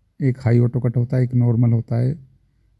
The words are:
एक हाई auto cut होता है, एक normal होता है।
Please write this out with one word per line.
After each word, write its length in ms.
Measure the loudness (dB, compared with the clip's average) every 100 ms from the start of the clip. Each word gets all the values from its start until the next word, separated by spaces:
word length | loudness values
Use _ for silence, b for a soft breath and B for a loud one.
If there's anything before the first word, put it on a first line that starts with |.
| _ -4
एक 200 | -4 -2
हाई 200 | 2 2
auto 200 | 2 0
cut 180 | -2 -2
होता 200 | -2 -2
है, 60 |
एक 100 | 0 0
normal 360 | 0 2 2
होता 240 | 0 -2 -2
है। 180 | -2 -4 -14 _ _ _ _